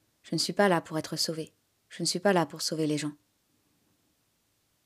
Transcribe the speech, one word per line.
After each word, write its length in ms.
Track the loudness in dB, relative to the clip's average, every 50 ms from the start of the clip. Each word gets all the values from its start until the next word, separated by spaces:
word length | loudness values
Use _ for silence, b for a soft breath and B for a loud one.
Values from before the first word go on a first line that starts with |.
| _ _ _ _ -8
Je 100 | -4 -2
ne 60 | -2
suis 140 | -2 0 2
pas 140 | 2 4
là 140 | 4 4 2
pour 160 | 0 -2 -6
être 180 | -6 -6 -4 -4
sauvé. 340 | -4 -2 -2 -4 -6 -8 -12 _ _ _ _ _ _ _ -16
Je 140 | -8 -4 -2
ne 40 |
suis 120 | -2 -2 2
pas 140 | 2 4 4
là 120 | 4 2
pour 160 | 0 -2 -6
sauver 260 | -6 -4 -2 0 0
les 100 | 0 0
gens. 160 | 0 -2 -4 -8 -10 _ _ _ _ _ _ _ _ _ _ _ _ _ _ _ _ _ _ _ _ _ _ _ _ _ _ _ _ _ _ _ _ _